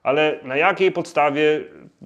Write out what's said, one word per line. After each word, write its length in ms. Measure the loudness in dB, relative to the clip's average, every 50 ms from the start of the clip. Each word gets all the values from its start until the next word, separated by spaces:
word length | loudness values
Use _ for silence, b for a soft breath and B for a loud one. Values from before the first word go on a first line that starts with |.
| _
Ale 360 | -2 0 2 2 0 0 -4 -8
na 140 | -6 -2 0
jakiej 340 | 2 2 2 2 0 0
podstawie 720 | 0 -2 -6 -4 -2 0 0 0 0 2 2 2 0 0 -4 -10 -16 -20 -20 -20 _ _ -20